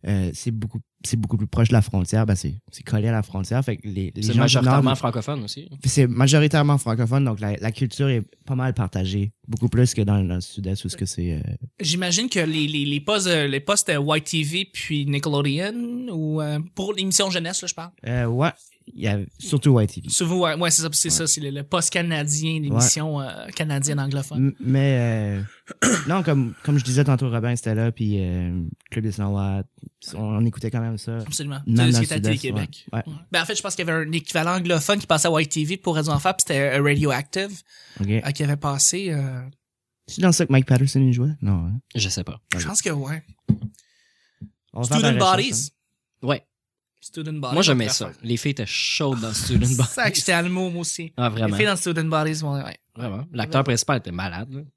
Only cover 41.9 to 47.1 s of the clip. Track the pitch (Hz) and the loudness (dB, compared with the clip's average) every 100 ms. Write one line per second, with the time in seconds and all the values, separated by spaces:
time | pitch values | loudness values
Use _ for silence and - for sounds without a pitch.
41.9 | 120 98 92 87 71 _ - 151 208 208 | -4 -2 -4 -8 -12 _ -6 -2 -2 -2
42.9 | 151 135 156 - - - 208 - - _ | -4 -6 -8 -12 -20 -2 -2 -2 -14 _
43.9 | _ _ _ _ _ - _ _ - 120 | _ _ _ _ _ -20 _ _ -6 0
44.9 | - - - 190 190 - 113 143 _ _ | 2 4 4 4 4 2 -2 -6 _ _
45.9 | _ _ _ 123 139 _ _ _ _ _ | _ _ _ -4 -4 _ _ _ _ _
46.9 | _ - | _ -18